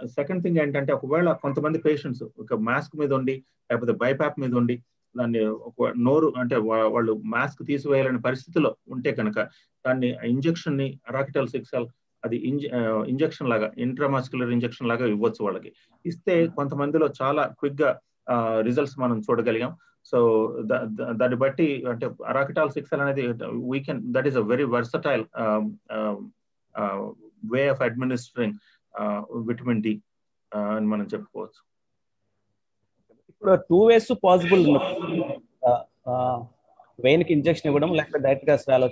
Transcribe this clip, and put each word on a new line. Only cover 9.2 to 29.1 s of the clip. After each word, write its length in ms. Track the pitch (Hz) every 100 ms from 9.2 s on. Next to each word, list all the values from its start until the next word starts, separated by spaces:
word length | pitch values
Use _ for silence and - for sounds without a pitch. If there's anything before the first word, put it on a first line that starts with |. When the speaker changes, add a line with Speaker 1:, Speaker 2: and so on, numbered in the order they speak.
| 107 110 - - _ _ 127
Speaker 1:
దాన్ని 300 | 131 123 127
ఇంజెక్షన్ 520 | 117 127 151 165 - 139
ని 240 | 135 139 -
అరాకిటాల్ 400 | 131 135 139 117
సిక్స్ 260 | 131 110
ఎల్ 120 | 131 120 _ _ _
అది 120 | 117 117
ఇంజ-, 380 | 113 143 143
ఆ, 300 | 123 113 110
ఇంజెక్షన్ 440 | 110 131 160 - 135
లాగా 240 | 113 107 -
ఇంట్రామస్క్యులర్ 720 | 123 127 143 135 127 131 120
ఇంజెక్షన్ 380 | 120 120 - 120
లాగా 180 | 117 123
ఇవ్వచ్చు 380 | 104 113 -
వాళ్ళకి. 280 | 104 95 - - _ _ 175
ఇస్తే 400 | 170 - 175 165
కొంతమందిలో 640 | 170 139 139 143 156 147 -
చాలా 200 | 135 151
క్విక్ 400 | 143 - 143 139
గా, 160 | 143 - _ _ -
ఆ, 300 | 123 113 113
రిజల్ట్స్ 380 | 110 127 143 135
మనం 220 | 127 113
చూడగలిగాం. 560 | 107 117 117 113 127 165 _ _ _
So 360 | 127 117 110 110 127
ద-, 220 | 110 123
ద-, 320 | 117 107 123 113
దాన్ని 200 | 127 123
బట్టి 480 | 135 135 160 135 123
అంటే 220 | 117 120 - -
అరాకిటాల్ 440 | 127 139 160 151
సిక్స్ 240 | 143 139
ఎల్ 80 | 151
అనేది 260 | 143 139 120 117
we 340 | - 117 123 135 139
can, 100 | 139
that 260 | 123 127 139
is 60 |
a 100 | 131
very 200 | 107 127
versatile, 580 | 139 120 117 160 151 123
um, 420 | 110 - 110 107 107
um, 500 | 104 _ 110 107 101 104 _ _ _ _ -
uh, 280 | 104 98 104 - - _ 110
way 180 | 123 139
of 200 | 139 123
administering, 640 | 117 131 123 120 123 110 104 _ _ _ 110
uh, 460 | 107